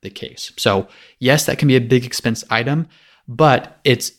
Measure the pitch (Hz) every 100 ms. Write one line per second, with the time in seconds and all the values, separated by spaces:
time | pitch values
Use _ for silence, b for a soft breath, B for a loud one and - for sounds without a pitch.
0 | 98 - - - - - 113 98 92 b
1 | b b 127 151 - 131 147 131 117 127
2 | 127 - 117 113 - 110 120 151 165 b
3 | b b b 117 156 123 - _ - 120
4 | -